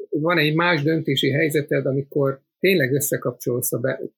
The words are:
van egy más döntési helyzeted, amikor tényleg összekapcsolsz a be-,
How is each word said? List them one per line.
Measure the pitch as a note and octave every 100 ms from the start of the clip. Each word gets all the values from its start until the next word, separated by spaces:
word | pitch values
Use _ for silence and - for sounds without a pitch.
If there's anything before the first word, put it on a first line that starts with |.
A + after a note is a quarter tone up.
| -
van | D3+ D#3+ F3
egy | D3+
más | D#3 F3 D#3+
döntési | D3 D#3+ D3 C3 C#3
helyzeted, | C3+ D#3+ D3+ C#3+ C#3+ C3+
amikor | C3+ C3+ D3 C#3 C3+ _ _
tényleg | F3 F#3 B2+
összekapcsolsz | C#3+ - C#3+ C3 - - B2 -
a | B2+
be-, | C3 - -